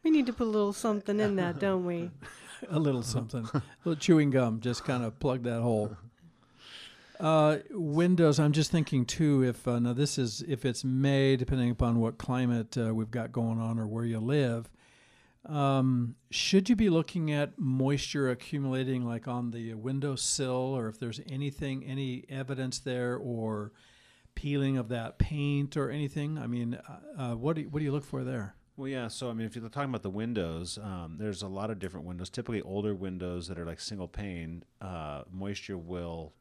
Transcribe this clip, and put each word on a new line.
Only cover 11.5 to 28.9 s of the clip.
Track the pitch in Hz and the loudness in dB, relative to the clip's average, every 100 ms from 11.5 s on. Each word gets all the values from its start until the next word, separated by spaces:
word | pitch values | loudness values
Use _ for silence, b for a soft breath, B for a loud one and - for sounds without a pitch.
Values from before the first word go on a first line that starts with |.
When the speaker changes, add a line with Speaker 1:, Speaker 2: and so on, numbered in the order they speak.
| 135 120 | 2 0
Speaker 2:
upon | 117 123 117 | 2 2 4
what | 113 113 | 2 -2
climate, | - 127 123 117 110 127 | -4 0 2 0 0 -2
uh, | 113 | 0
we've | 110 107 | 0 -2
got | 120 117 | -4 -4
going | 117 113 113 | -2 0 0
on | 113 113 | 0 -2
or | 107 | -2
where | 113 | -2
you | 117 113 | -2 0
live, | 117 147 127 117 120 - b b b b b b | 2 2 2 0 -6 -18 b b b b b b
um, | - 151 139 135 131 123 120 - _ | -6 0 2 4 4 4 0 -6 _
should | - - 190 190 | -2 4 4 6
you | 220 | 4
be | 214 | 6
looking | 165 156 180 156 | 4 2 -2 0
at | 147 147 - | 0 0 -2
moisture | 143 131 135 139 - 143 135 | 0 2 2 2 0 0 0
accumulating, | 123 - 147 135 131 131 127 | 0 -4 -4 0 0 0 -2
like, | 120 117 131 | -2 -4 -4
on | 123 120 | -4 -4
the | 117 113 | -6 -8
windowsill, | 113 120 135 143 131 - - 131 | -6 -4 -2 -2 -2 -2 0 0
or | 127 131 135 110 | 0 0 -2 -4
if | 110 | -4
there's | 120 113 139 | -8 -8 -8
anything, | 135 143 139 143 131 | -4 -4 -4 -6 -6
any | - 135 131 123 - | -6 -4 -4 -6 -8
evidence | 135 131 131 131 123 | -10 -6 -4 -4 -4
there, | - 127 123 123 | -4 -2 -2 -2
or | 123 117 110 107 104 b b b b b b | -4 -2 -2 -4 -6 b b b b b b
peeling | - 147 139 139 135 | -8 -2 0 2 0
of | 113 | -2
that | 123 113 - | -4 -6 -2
paint | - 151 143 143 143 | -2 0 0 0 0
or | 156 135 | -2 -2
anything? | 147 143 151 147 156 | -2 -4 -4 -6 -4
I | 120 | -4
mean, | 120 117 | -4 -4
uh, | 123 - - 302 226 127 | -6 -12 -18 -14 -8 -6
uh, | |
what | 117 135 160 | -2 -2 -2
do | |
you, | 143 | -4
what | 147 | -4
do | |
you | 151 | -2
look | 143 | -2
for | 139 135 | -4 -6
there? | 127 127 98 - _ - | -4 -4 -6 -10 _ -10
Speaker 3:
Well, | |
yeah. | 135 | -6